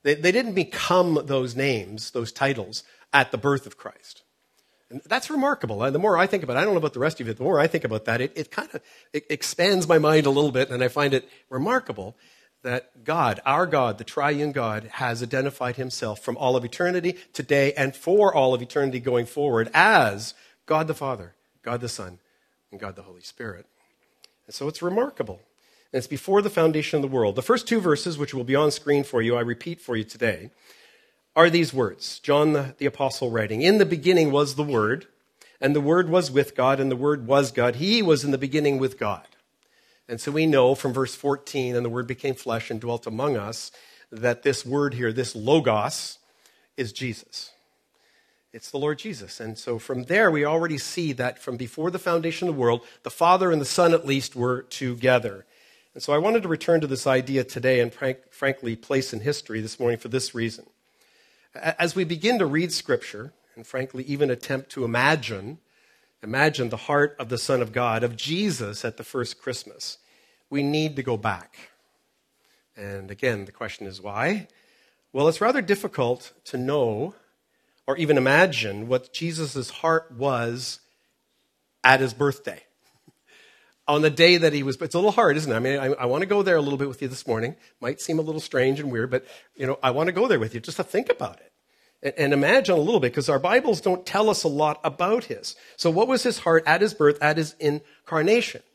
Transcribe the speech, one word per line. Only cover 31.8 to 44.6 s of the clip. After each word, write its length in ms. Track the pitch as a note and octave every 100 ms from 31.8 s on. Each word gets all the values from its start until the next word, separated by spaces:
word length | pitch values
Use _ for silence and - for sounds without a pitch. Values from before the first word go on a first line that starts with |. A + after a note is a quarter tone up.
| G#2+ F2 - -
John 340 | - C#3+ D#3
the, 220 | D3+ C3+ -
the 80 | C#3
apostle 420 | - C3+ - B2
writing, 320 | A2+ G#2+ A2
"In 160 | E3 G#3
the 80 |
beginning 460 | F3 E3 F3+ F3+ D#3
was 240 | C#3 D3
the 80 | C3
Word, 420 | D3 A#2+ G#2 D3 - _ _ _ - _
and 140 | C3+
the 60 | D3
Word 280 | C#3+ F3 E3+
was 220 | F3+ D3+
with 240 | C3+ C3
God, 240 | - B2+ C3+
and 100 | C3+
the 60 |
Word 320 | B2+ C#3+ D3 A#2
was 240 | C#3 C3
God. 240 | B2+ B2
He 260 | B2 F3 A#3
was 220 | F#3+ D3+
in 80 | C#3+
the 60 | C3+
beginning 400 | C3+ D3+ D3 C3+
with 180 | C3 C3
God." 300 | A2 F#2+ - _ _ _ _ _ _ _ -
And 120 | A#2
so 120 | -
we 140 | D3+
know 280 | D#3+ C#3+ B2+
from 200 | C3+ C#3
verse 220 | B2 B2+
fourteen, 600 | - C#3+ C#3+ - C#3+ B2
"And 100 | A#2+
the 60 | A#2+
Word 160 | A#2+ A#2+
became 260 | B2 C#3
flesh 380 | B2+ B2+ A#2 -
and 100 | A2
dwelt 240 | A#2+ A#2
among 320 | - A2+ C#3 A#2+
us," 340 | G#2 A2+ - - - - _
that 300 | A2+ A#2+ A#2+
this 240 | C#3+ B2+